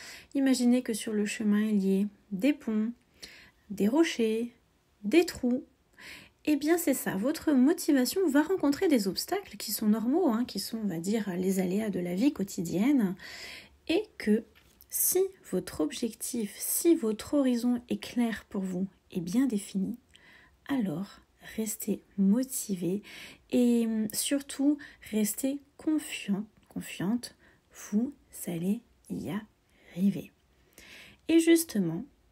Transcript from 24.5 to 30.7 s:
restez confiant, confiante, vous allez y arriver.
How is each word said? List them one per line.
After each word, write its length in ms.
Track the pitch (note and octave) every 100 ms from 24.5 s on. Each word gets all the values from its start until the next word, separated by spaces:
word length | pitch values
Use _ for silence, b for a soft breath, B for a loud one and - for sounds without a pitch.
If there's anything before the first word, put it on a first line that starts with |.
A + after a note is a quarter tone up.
| - C#4 D4 B B -
restez 500 | G#3+ G#3 - C4+ C#4+ - -
confiant, 680 | - D#4 - - - G3+ G#3+ _ _
confiante, 680 | - - - E3+ A#3+ - - b b b - -
vous 240 | G#3 C4+ - _ - -
allez 360 | E3+ F3 A#3 - _ -
y 220 | - A#2+ G3+ A3 _ _ b b E3+
arriver. 360 | G3 E3 - _ _ _ B